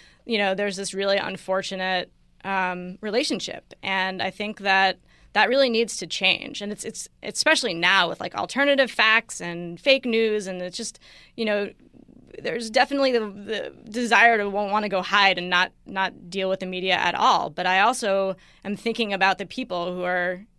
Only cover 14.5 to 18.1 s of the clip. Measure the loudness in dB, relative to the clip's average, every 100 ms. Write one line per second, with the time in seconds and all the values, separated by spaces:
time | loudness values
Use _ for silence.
14.5 | -2 0 0 0 -2 0 4 4 2 0
15.5 | 0 0 _ -10 -4 -4 -6 -12 -4 -2
16.5 | -2 -4 -6 0 2 2 2 4 4 0
17.5 | -4 0 4 4 2 0